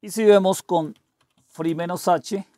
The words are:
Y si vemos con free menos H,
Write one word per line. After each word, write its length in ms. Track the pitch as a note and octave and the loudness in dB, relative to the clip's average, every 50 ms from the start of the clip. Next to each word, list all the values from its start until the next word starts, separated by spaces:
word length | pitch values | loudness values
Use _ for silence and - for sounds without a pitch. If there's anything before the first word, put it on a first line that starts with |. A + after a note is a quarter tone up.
Y 80 | - G#3 | -16 -10
si 160 | F3+ A3 A3+ | -6 0 4
vemos 380 | G#3+ G#3 G3+ F#3+ F#3+ F#3+ - - | 6 6 6 6 2 -2 -2 -4
con 320 | _ F3+ E3+ D#3+ D3+ - _ _ _ _ _ _ _ _ _ _ _ | _ -2 -2 -2 -4 -12 _ _ _ _ _ _ _ _ _ _ _
free 260 | _ - D#3+ E3 E3 | _ -8 -6 -6 -4
menos 340 | D#3 E3+ E3+ F3+ G3 - F#3+ | -4 -6 -8 -8 -6 0 0
H, 380 | F3 D#3+ - - G3 G3 G3 _ _ | 0 0 0 -6 -10 -10 -10 _ _